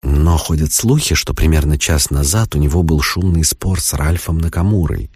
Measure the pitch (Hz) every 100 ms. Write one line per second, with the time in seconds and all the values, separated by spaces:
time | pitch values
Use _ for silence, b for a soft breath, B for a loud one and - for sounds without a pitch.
0 | 67 71 78 82 - 80 76 - 113 147
1 | - 76 - - 78 78 71 76 - 76
2 | - 71 71 107 113 73 73 80 82 80
3 | 71 - 92 82 78 - 95 90 - -
4 | 76 87 - 80 82 87 92 104 78 -
5 | -